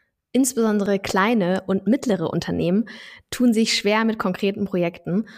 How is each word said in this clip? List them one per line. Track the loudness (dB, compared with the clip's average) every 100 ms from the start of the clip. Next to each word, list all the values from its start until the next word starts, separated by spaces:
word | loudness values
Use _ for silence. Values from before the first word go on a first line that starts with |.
| _ _ _
Insbesondere | 0 0 0 0 2 2 0
kleine | 0 0 2 2 2 0 0
und | -2 2
mittlere | 0 0 -2 -2
Unternehmen | -4 -4 -2 0 0 -2 -10 -20 -20 _
tun | 0 2
sich | 4 2 0
schwer | 0 2 0
mit | 0
konkreten | -2 -2 -2 -2 -2
Projekten | -2 -2 -4 -4 -4 -4